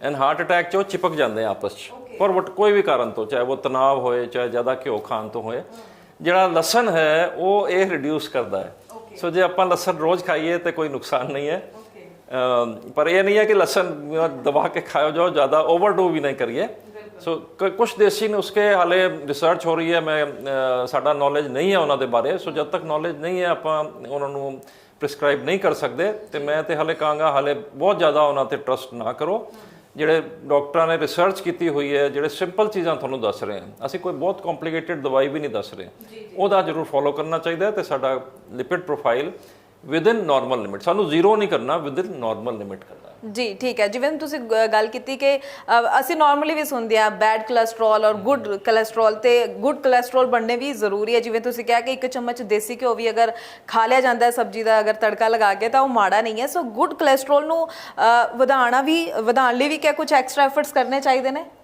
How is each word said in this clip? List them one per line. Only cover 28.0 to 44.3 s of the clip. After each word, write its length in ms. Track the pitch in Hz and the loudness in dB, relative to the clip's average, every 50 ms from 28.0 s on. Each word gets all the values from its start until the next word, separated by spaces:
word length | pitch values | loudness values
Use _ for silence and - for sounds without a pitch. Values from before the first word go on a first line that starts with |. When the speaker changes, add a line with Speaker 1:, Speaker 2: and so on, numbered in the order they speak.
| 170 156 143 147 151 | 2 2 4 4 4
Speaker 1:
ਉਹਨਾਂ 220 | 147 143 139 135 | 4 4 0 -2
ਤੇ 120 | - 147 | -2 -4
ਟਰਸਟ 380 | 127 - - 131 127 - - - | -6 -2 -2 -4 -4 -4 -10 -12
ਨਾ 180 | 120 110 113 123 | -8 -6 -6 -4
ਕਰੋ। 260 | - 151 160 190 226 | -4 -4 -2 -2 -4
Speaker 2:
ਹਮ। 380 | 220 - - - - - - - - _ _ | -4 -8 -18 -20 -20 -20 -20 -20 -20 _ _
Speaker 1:
ਜਿਹੜੇ 260 | - 151 156 156 160 151 - - - - | -4 0 2 2 2 0 -4 -12 -16 -4
ਡਾਕਟਰਾਂ 420 | 139 147 143 147 143 - 170 165 | 2 2 2 2 2 0 2 2
ਨੇ 120 | 160 165 165 | 2 2 0
ਰਿਸਰਚ 420 | 156 139 - - 175 196 190 190 | 0 -2 0 2 2 2 2 -2
ਕੀਤੀ 280 | - 175 170 180 175 165 | -4 -6 -4 -2 -2 0
ਹੋਈ 280 | 147 143 143 143 143 | 0 0 -2 0 2
ਹੈ, 120 | 139 143 143 | 2 2 2
ਜਿਹੜੇ 200 | 143 143 143 156 | 0 -2 -4 -4
ਸਿੰਪਲ 400 | 147 - 190 175 175 - 214 208 | -2 -4 -6 -4 0 0 0 0
ਚੀਜ਼ਾਂ 280 | - 190 170 165 160 | 0 -2 -2 -2 -2
ਤੁਹਾਨੂੰ 240 | 151 147 131 131 131 | -2 -4 -6 -6 -2
ਦੱਸ 220 | 110 104 101 - - | -2 -2 -2 -2 -6
ਰਹੇ 180 | 104 104 98 | -8 -8 -8
ਹਾਂ, 260 | 90 98 101 - 117 | -10 -14 -18 -10 -10
ਅਸੀਂ 140 | 135 - 185 | -8 -8 -6
ਕੋਈ 120 | 180 185 165 | -6 -6 -6
ਬਹੁਤ 300 | 143 143 180 190 180 - | -4 -4 -4 -4 -4 -6
ਕੰਪਲਿਕੇਟਿਡ 600 | 175 160 139 160 165 160 165 156 170 175 156 131 | -8 -8 -6 -6 -4 -4 -4 -4 -6 -8 -6 -4
ਦਵਾਈ 260 | 143 131 135 135 143 | 0 2 2 2 2
ਵੀ 120 | 139 - | 0 -4
ਨਹੀਂ 100 | 147 143 | -6 -4
ਦੱਸ 240 | 113 107 98 - - | -6 -6 -8 -8 -12
ਰਹੇ। 100 | 98 92 | -16 -16
Speaker 2:
ਜੀ, 320 | - - - - - - | -18 -18 -20 -20 -20 -20
ਜੀ। 120 | - - - - | -20 -20 -16 -4
Speaker 1:
ਉਹਦਾ 260 | 175 185 202 202 190 180 | -2 0 2 2 2 2
ਜ਼ਰੂਰ 220 | 165 156 160 160 | 0 -4 -6 -6
ਫਾਲੋ 280 | - - 139 139 143 143 | -2 -2 0 0 0 -2
ਕਰਨਾ 260 | 143 156 160 160 160 | -2 -4 -4 -4 -4
ਚਾਹੀਦਾ 280 | 160 170 170 160 - | -2 -4 -2 -2 -2
ਹੈ 40 | 214 | -2
ਤੇ 120 | 208 185 175 | -2 -4 -4
ਸਾਡਾ 380 | - 151 135 127 131 131 127 127 - - - - - - | -4 -4 -2 -2 -2 -2 -2 -6 -10 -20 -20 -20 -18 -10
ਲਿਪਿਡ 280 | 123 127 - 175 175 | -10 -6 -4 -4 -6
ਪ੍ਰੋਫਾਈਲ 520 | 175 - 147 - - 127 117 123 143 170 196 - - - - - _ _ _ _ - - | -4 -4 -6 -2 0 0 0 0 -2 -6 -8 -14 -20 -20 -20 -20 _ _ _ _ -12 -4
within 260 | 139 165 160 208 233 | -4 0 2 2 2
normal 500 | 226 202 160 143 135 123 123 131 120 107 | 2 0 2 0 0 2 0 -4 -4 -4
limit, 140 | 98 98 101 | -6 -10 -6
ਸਾਨੂੰ 300 | - 170 175 202 208 165 | -2 -2 0 0 0 0
ਜ਼ੀਰੋ 260 | 147 165 170 196 220 | 2 4 4 4 4
ਨਹੀਂ 120 | 214 208 185 | 4 2 0
ਕਰਨਾ, 280 | 170 135 113 127 151 | -2 -2 -2 0 -2
within 320 | 170 156 143 139 143 185 214 | -2 -4 -4 -4 -4 -6 -6
normal 420 | 185 143 120 113 110 104 107 120 | -6 -6 -4 -4 -4 -4 -6 -8
limit 280 | 120 107 101 101 98 95 | -8 -8 -10 -12 -12 -14
ਕਰਨਾ 300 | - - 95 - - - | -16 -20 -20 -20 -20 -20
ਹੈ। 80 | - - - 220 202 | -20 -18 -16 -12 -6
Speaker 2:
ਜੀ, 220 | 220 247 220 196 | -6 -6 -6 -6
ਠੀਕ 260 | 190 254 254 233 - | -4 -6 -6 -2 0
ਹੈ। 80 | 214 202 | -2 -2
ਜਿਵੇਂ 220 | 208 247 247 285 | 0 -2 -2 -2
ਹੁਣ 80 | 311 294 | -2 -2
ਤੁਸੀਂ 220 | 311 294 | -6 -8